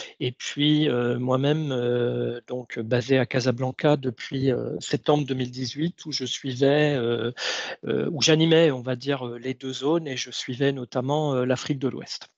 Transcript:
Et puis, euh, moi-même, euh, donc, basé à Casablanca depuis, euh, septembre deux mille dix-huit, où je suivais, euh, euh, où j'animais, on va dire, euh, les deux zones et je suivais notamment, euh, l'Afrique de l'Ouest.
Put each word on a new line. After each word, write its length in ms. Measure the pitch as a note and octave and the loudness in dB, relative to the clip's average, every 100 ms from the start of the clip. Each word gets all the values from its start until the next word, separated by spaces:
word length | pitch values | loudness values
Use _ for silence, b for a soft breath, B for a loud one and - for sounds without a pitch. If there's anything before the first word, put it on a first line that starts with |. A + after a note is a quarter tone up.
| B B | B B
Et 140 | C3 | -6
puis, 560 | - - C#3 D3 D3+ D3+ | -6 -8 0 4 4 4
euh, 280 | B2 A#2+ B2 | 2 0 0
moi-même, 540 | B2 C3 C#3 D#3 D3+ | 0 2 2 2 0
euh, 680 | B2+ A#2+ B2 A#2+ A#2+ A#2+ A#2+ - | -2 0 0 0 0 -2 -6 -8
donc, 300 | B2+ B2 - | -10 -8 -8
basé 380 | A2+ B2 A#2+ C3+ | 0 0 4 4
à 80 | B2+ | 4
Casablanca 680 | C3 B2 A#2+ C3 - D3+ D3 | 0 0 0 -2 0 2 4
depuis, 560 | C3 A2+ - C3+ C3+ | 0 -6 -6 -2 0
euh, 260 | A#2+ A#2 - | 0 -2 -6
septembre 440 | - C3+ - D3+ C#3 | -4 -2 2 2 2
deux 100 | C3 | -2
mille 160 | B2 | -4
dix-huit, 540 | B2+ B2+ C#3+ E3+ - E3 | -6 -8 -4 -4 -4 -8
où 60 | |
je 140 | C#3 B2+ | -6 -6
suivais, 680 | - C#3 B2 C#3 D3 D3+ C#3 | -6 -6 2 4 6 4 2
euh, 360 | A#2 A#2 A2+ - B B B B - | 0 0 -2 -4 B B B B -4
euh, 240 | - - | -2 -2
où 100 | D#3+ | 0
j'animais, 480 | D#3 D#3 E3 D#3+ E3 | 4 6 6 6 6
on 100 | B2+ | 2
va 160 | B2 B2 | -4 -4
dire, 280 | C3+ C#3 B2 | -2 -4 -4
euh, 120 | A#2+ | -6
les 160 | B2+ | -6
deux 180 | B2+ C3 | -6 -6
zones 360 | B2+ C3+ E3+ D#3 | -4 0 0 0
et 100 | B2+ | -6
je 140 | B2+ | -8
suivais 420 | - - B2 C#3 | -8 -6 0 0
notamment, 640 | C3+ B2 C3+ C3 D3+ D3+ B2+ | 0 -4 -4 0 0 2 2
euh, 100 | B2+ | 2
l'Afrique 340 | B2+ - C#3 | 0 -2 -2
de 80 | C3 | -2
l'Ouest. 420 | - - - - | -4 -8 -12 -14